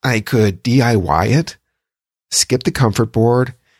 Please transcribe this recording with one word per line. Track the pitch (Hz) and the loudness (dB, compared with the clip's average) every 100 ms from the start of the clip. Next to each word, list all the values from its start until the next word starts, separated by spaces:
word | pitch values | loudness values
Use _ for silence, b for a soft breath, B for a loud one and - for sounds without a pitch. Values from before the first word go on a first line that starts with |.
I | 131 117 | -2 -4
could | 107 123 107 92 | -2 0 0 -2
D | 123 127 | 0 2
I | 120 113 | 2 0
Y | 90 78 98 | 0 0 2
it, | 135 165 - _ _ _ _ _ _ _ | 0 -2 -10 _ _ _ _ _ _ _
skip | - - 127 | -4 -2 -2
the | - | -2
comfort | 175 120 101 113 | 0 0 0 -2
board, | - 113 123 127 - _ _ | 0 2 2 -2 -6 _ _